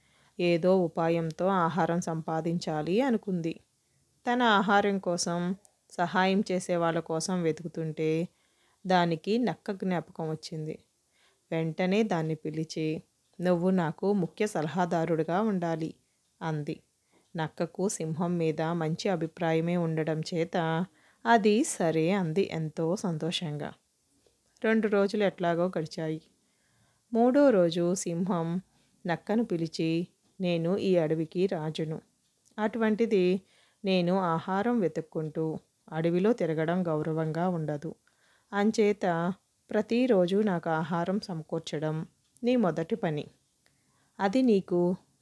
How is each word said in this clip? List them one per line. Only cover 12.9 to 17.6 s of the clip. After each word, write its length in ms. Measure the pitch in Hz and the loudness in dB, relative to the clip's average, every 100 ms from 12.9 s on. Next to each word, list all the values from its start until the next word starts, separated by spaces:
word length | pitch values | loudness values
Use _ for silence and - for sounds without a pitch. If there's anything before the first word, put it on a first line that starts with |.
| 160 - _ _ - | -4 -10 _ _ -4
"నువ్వు 280 | 180 175 185 | 0 2 2
నాకు 440 | 190 156 - 190 | 2 0 -2 0
ముఖ్య 340 | 208 160 - 214 | 0 -2 -2 -4
సలహాదారుడిగా 920 | 170 151 170 170 175 160 165 156 180 | -2 -2 0 0 0 0 0 0 0
ఉండాలి," 520 | 220 185 170 160 165 - _ _ _ _ | 0 -2 -2 -4 -6 -10 _ _ _ _
అంది. 380 | 165 151 147 - _ _ _ _ _ 170 | -6 -4 -6 -10 _ _ _ _ _ -6
నక్కకు 540 | 151 - | -6 -4